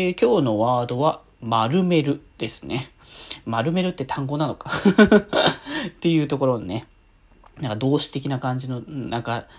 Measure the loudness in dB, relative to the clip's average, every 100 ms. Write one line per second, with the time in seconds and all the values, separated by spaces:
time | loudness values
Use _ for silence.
0 | 0 2 4 4 4 2 2 2 0 0
1 | 0 0 -8 -12 -2 0 2 2 2 2
2 | 2 -2 -6 -10 -10 -8 -8 -8 -8 _
3 | -20 -16 -14 -12 -6 -2 0 0 -2 -4
4 | -6 -4 -4 -2 -4 -4 -6 0 4 6
5 | 8 6 4 0 0 -2 -8 -8 -8 -4
6 | 0 2 0 0 0 -2 -4 -8 -10 _
7 | _ _ _ _ -20 -8 -6 -2 0 0
8 | 0 -6 -6 -4 -4 -4 -6 -8 -8 -10
9 | -6 -6 -4 -6 -8